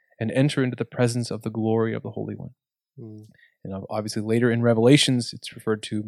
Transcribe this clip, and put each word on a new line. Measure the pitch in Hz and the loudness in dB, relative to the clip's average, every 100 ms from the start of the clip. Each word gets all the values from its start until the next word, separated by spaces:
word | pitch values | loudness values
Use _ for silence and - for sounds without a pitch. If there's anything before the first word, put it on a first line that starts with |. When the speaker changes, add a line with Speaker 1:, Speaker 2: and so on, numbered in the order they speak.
| _ _ | _ _
Speaker 1:
and | 110 | -2
enter | 127 143 147 | 2 2 2
into | 127 120 | 0 -2
the | |
presence | 117 - 123 120 117 | -6 0 0 0 -4
of | 107 | -6
the | 110 | -6
glory | 110 110 113 113 | -2 0 2 0
of | 110 | -2
the | 107 | -8
Holy | 107 107 104 | -8 -8 -10
One." | 95 123 _ _ _ - | -12 -16 _ _ _ -20
Speaker 2:
Mm. | 117 107 107 _ _ _ | -18 -18 -20 _ _ _
Speaker 1:
And | - | -12
ob-, | 95 98 | -10 -8
obviously | 110 107 113 | -6 -6 -6
later | 107 113 123 | -2 2 2
in | 113 | 4
Revelations, | 117 113 117 147 - 127 120 | 4 6 6 6 6 0 -2
it's | 117 - | -10 -16
referred | - - 107 | -10 -4 -4
to | - 107 | -4 -8